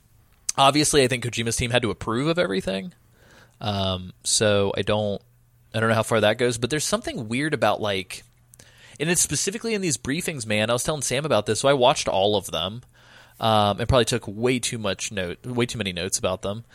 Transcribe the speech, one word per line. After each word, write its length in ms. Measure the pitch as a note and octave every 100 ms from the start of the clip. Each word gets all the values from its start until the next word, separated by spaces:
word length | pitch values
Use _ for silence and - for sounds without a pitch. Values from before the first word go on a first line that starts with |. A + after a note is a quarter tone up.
| _ _ _ _ - -
obviously, 440 | C#3 C#3+ D3 D3+
I 60 | B2
think 160 | B2+
Kojima's 320 | A#2+ A#2 A#2 -
team 160 | B2
had 100 | B2
to 80 | A2+
approve 360 | F#2 A2+ A#2 D3+
of 100 | E3
everything. 560 | F3+ F#3+ F#3 F#3+ F#3 - _ _ _ - - -
Um, 500 | G#2+ G2+ F#2+ F#2 F2+ - -
so 480 | - G#2+ G2+ G2 -
I 60 |
don't, 400 | - G#2+ G#2 G2 _ _ _ _ _
I 60 | A2+
don't 80 | A2+
know 80 | A2+
how 80 |
far 160 | - A2+
that 160 | G#2 A#2
goes, 200 | B2 A#2
but 120 | A#2+
there's 140 | D3+
something 460 | - G#3+ E4 A#3 G#2+
weird 240 | A#2+ D#3
about, 260 | C3 G#2+ F#2+
like, 440 | G#2 G2 F#2 - - _ _ - - - - -
and 100 | D#3+
it's 120 | F3
specifically 520 | - D3+ - A3+ A3+ G#3+
in 40 |
these 140 | F3+ B2+
briefings, 480 | B2 D#3 F#3+ C#3+ A2
man. 240 | G#2+ A2
I 40 |
was 100 | B2
telling 200 | - D3+
Sam 200 | - B2+
about 220 | D3+ G#2+ A2
this, 160 | G#2+
so 80 | C#3
I 40 |
watched 360 | C#3+ B2 D3+ -
all 260 | F#2+ G2+ G#2
of 120 | -
them, 340 | D#2+ F2+ A#2 - _ - - - -
um, 400 | A2+ G#2+ G#2 G2
and 80 | A2+
probably 160 | C3
took 240 | A2+ A#2 -
way 320 | G2+ B2 B2+
too 180 | - A#2
much 320 | G#2 F#2+ -
note, 360 | G2+ F2 - B2+
way 200 | B2 A#2+
too 120 | A2+
many 160 | G2
notes 240 | F2 F#2+ -
about 220 | G2 F#2
them. 240 | G2 G#2+ -